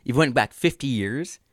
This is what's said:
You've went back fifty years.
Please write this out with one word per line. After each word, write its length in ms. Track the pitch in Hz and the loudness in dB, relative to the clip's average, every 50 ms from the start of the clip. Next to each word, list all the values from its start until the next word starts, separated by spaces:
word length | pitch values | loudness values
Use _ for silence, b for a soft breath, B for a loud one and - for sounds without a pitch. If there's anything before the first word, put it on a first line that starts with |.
| b | b
You've 140 | - 120 | -2 2
went 160 | 143 160 135 120 | 2 2 4 4
back 180 | 127 104 - | 0 0 0
fifty 360 | - - - 170 - - 139 | -2 0 0 0 0 0 -4
years. 500 | 139 123 104 98 101 120 147 170 - - - _ _ | -2 0 0 -2 -2 -4 -6 -8 -10 -14 -20 _ _